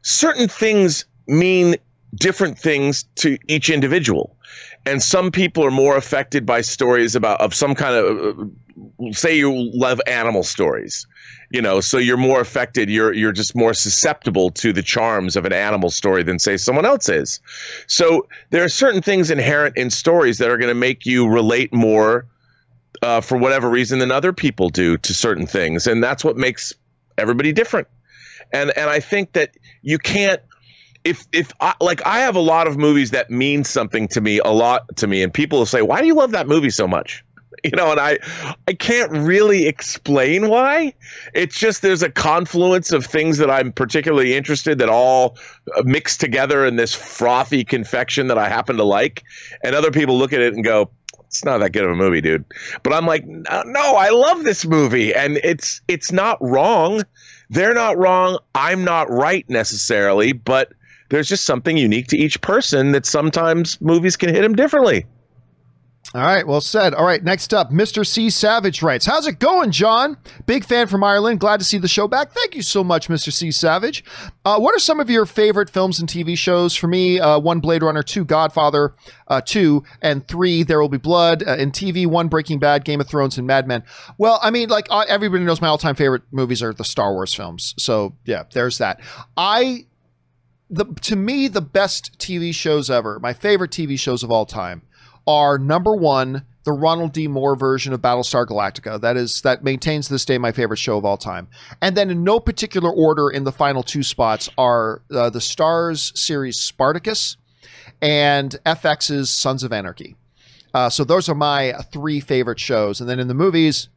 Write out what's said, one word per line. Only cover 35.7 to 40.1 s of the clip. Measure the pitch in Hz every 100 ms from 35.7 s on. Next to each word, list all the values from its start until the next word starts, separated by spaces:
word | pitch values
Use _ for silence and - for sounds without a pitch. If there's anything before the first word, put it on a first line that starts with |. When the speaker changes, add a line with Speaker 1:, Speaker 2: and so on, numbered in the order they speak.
| 127
Speaker 1:
"Why | 107 156
do | 320
you |
love | 311 269
that | 214 139
movie | 156 143
so | 104 95
much?" | 90 - - _
<laughs> | _ _ -
You | 160
know, | - 170
and | 151
I, | 143 151 - - 151 - -
I |
can't | 185 - 240 202
really | 156 151 190 214 202 156
explain | 151 - - -